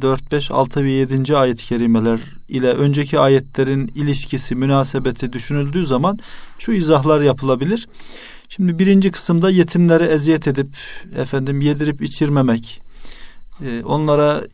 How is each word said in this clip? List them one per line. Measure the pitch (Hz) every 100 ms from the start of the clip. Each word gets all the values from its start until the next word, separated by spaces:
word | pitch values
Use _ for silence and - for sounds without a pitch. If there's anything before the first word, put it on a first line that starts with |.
dört, | 135 131 -
beş, | 147 139
altı | 135 131 143
ve | 139
yedinci | 135 131 135 135 147
ayet-i | 127 113 -
kerimeler | 117 117 113 113 113 - - -
ile | 131 127
önceki | 123 143 143 139 151
ayetlerin | 139 135 135 - 135 139 135 147
ilişkisi, | 147 139 - 135 - 127
münasebeti | 135 139 131 135 131 123 123
düşünüldüğü | 123 - 147 143 175 147
zaman | 127 175 214 - - - -
şu | -
izahlar | 208 156 151 151 151
yapılabilir. | 147 131 135 123 156 226 - - - - - - - -
Şimdi | 180 165
birinci | 190 196 190
kısımda | - - 170 190
yetimlere | 185 170 175 170 165 170
eziyet | 156 151 156 147
edip, | 135 135 - - - - 131
efendim, | 131 139 135 139
yedirip | 147 143 151 143
içirmemek, | 147 - 147 143 131 117 - - - - - - - - - -
e, | 139 117
onlara | 127 147 151 147 147 151 -